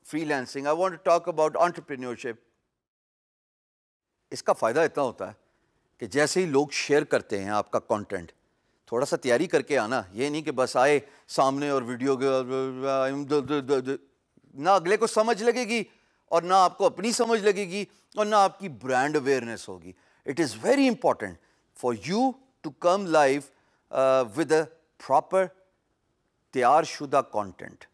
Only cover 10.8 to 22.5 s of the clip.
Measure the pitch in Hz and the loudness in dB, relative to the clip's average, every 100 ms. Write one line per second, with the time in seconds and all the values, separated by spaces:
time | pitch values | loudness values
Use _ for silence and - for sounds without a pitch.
10.8 | 135 147 - - _ - 135 139 147 139 | 4 2 -2 -20 _ 0 0 0 -2 -2
11.8 | 120 123 135 131 135 131 123 131 131 127 | -4 -4 -2 0 0 0 -2 -4 -4 -6
12.8 | 135 135 131 139 139 147 127 147 127 139 | -2 0 -2 -4 -2 -2 0 -4 0 -2
13.8 | 127 139 _ _ _ _ _ 139 160 196 | -2 -10 _ _ _ _ _ -4 2 2
14.8 | 170 208 220 214 220 208 233 233 220 233 | 2 0 2 0 0 2 0 0 -2 -4
15.8 | 185 _ _ _ _ 170 170 190 180 - | -6 _ _ _ _ -2 2 4 4 4
16.8 | 190 - 214 226 233 226 208 196 190 196 | 0 2 -4 0 0 2 2 2 -4 -6
17.8 | 202 _ _ 214 208 214 190 - 190 120 | -8 _ _ -4 2 4 4 0 -12 -10
18.8 | 127 127 143 151 127 131 117 107 - 92 | -2 0 2 0 2 0 -2 -10 -12 -16
19.8 | 90 - _ _ - 139 147 107 175 269 | -18 -20 _ _ -8 -2 -4 -2 2 4
20.8 | 269 220 160 120 98 87 _ _ _ - | 4 2 0 -2 -6 -12 _ _ _ -6
21.8 | 123 117 131 202 262 240 _ | -4 -4 -4 -2 -2 -4 _